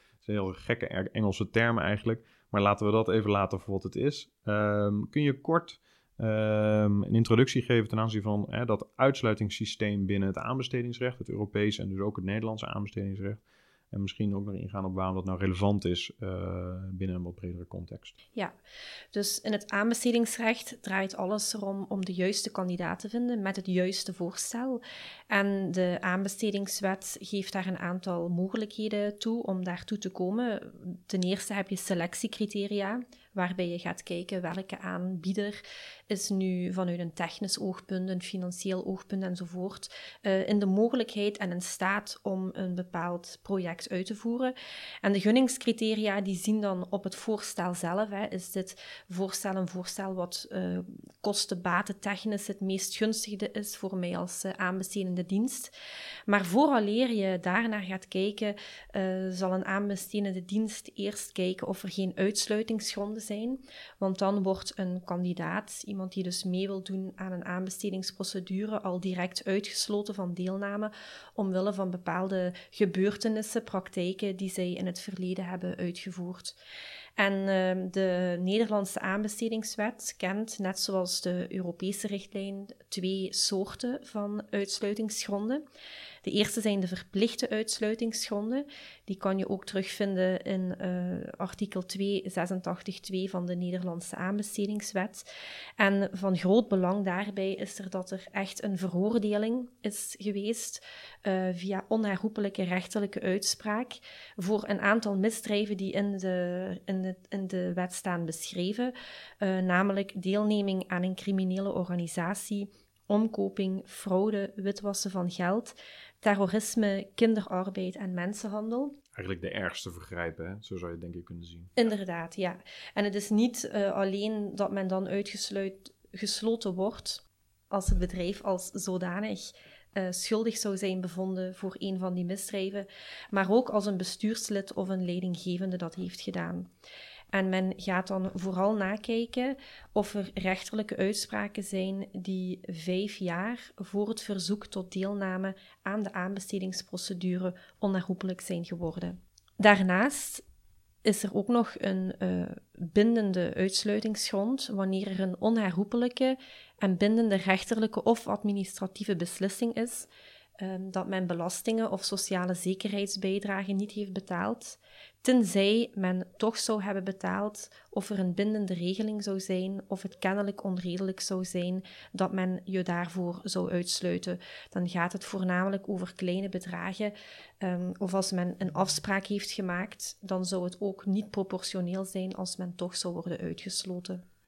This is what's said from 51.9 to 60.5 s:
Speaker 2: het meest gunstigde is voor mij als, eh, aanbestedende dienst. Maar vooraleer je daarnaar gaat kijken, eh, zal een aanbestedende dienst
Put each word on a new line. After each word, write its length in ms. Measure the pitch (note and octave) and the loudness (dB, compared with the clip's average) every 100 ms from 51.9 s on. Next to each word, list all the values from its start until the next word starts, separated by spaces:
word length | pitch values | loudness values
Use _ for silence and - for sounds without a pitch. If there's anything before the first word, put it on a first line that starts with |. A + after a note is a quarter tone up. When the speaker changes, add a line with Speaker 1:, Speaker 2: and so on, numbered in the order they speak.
| G3 G3+ G3 A3 G3+ G3+ | -4 -4 -2 -2 -2 -4
Speaker 2:
het 140 | G3 | -4
meest 360 | F#3+ F#3+ - - | 0 0 -2 0
gunstigde 540 | A3 A3 G#3+ G3+ G3+ | 2 0 -4 -4 -4
is 260 | - G#3 - | -4 -6 -6
voor 200 | F#3+ F#3 | -4 -2
mij 200 | F3 F3 | -2 -2
als, 260 | F3+ - | -4 -4
eh, 80 | F#3+ | -4
aanbestedende 720 | - F#3 F#3 F#3 G3+ F#3 F3+ F3 | -2 -2 -2 -2 -2 0 0 2
dienst. 520 | G3 B3+ - - - - - - - | 2 2 -2 -10 -14 -16 -12 -12 -6
Maar 220 | - G3+ F3 | 2 2 6
vooraleer 640 | G#3+ D4 B3 G#3 A3 B3+ | 6 8 6 4 4 4
je 300 | A3 F#3+ F#3 | 4 2 2
daarnaar 420 | F3+ F#3+ A#3 G#3+ | 2 2 2 0
gaat 260 | F#3 F#3+ - | -4 -6 -4
kijken, 460 | F#3 G3+ G#3 G#3+ G#3 - - - | 0 0 0 -2 -2 -10 -16 -6
eh, 360 | G3+ F#3+ F#3 F#3 | -2 0 0 -2
zal 220 | F3+ F#3 | 0 2
een 120 | F#3 | 2
aanbestedende 800 | F#3+ G3 G3+ F#3+ - G#3 G3+ F#3 | 2 0 0 -2 -2 0 0 -2
dienst 460 | F3+ | 0